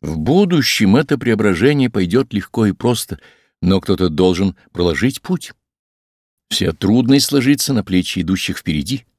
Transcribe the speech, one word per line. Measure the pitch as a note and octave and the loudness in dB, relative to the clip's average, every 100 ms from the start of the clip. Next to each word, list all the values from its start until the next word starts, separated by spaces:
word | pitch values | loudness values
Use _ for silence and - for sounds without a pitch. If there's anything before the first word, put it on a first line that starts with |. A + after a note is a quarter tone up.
В | D2+ D#2+ | -6 -4
будущем | D#2 E3 G3+ E3+ C3 - G#2 A2+ | 0 2 4 2 0 0 4 4
это | D3+ C3+ | 2 -2
преображение | A#2+ G#2+ G#2+ E2+ A#2+ D3 B2+ | 0 0 2 2 2 2 0
пойдёт | A#2 F2+ A2 C3+ | 0 0 0 0
легко | G2+ - - A2 | -4 -6 -2 0
и | |
просто, | F2+ A#2 A#2 - - - _ _ _ | 0 -2 -2 -4 -12 -14 _ _ _
но | F2+ F#2+ | 0 0
кто-то | - F#2 F#2 | 0 0 0
должен | D2+ F#2 F2 G2 - _ | 2 2 2 -2 -4 _
проложить | - F2 D#2 A#2+ C3+ | -2 -2 0 -2 -4
путь. | - F3+ - - _ _ _ _ _ _ _ _ _ | -6 -6 -6 -20 _ _ _ _ _ _ _ _ _
Вся | - F2+ | -4 -2
трудность | D#2+ G2 A2+ A#2+ C#3 C3+ | -2 0 2 4 2 2
ложится | C#3+ B2 C#3+ - | 0 2 0 0
на | C3 | -2
плечи | G2 F#2 F2 - | 0 -2 -2 -4
идущих | E2+ F#2 - F2 | -4 -4 -4 -8
впереди. | - D#2 C#2 C3 _ | -4 -4 -4 -8 _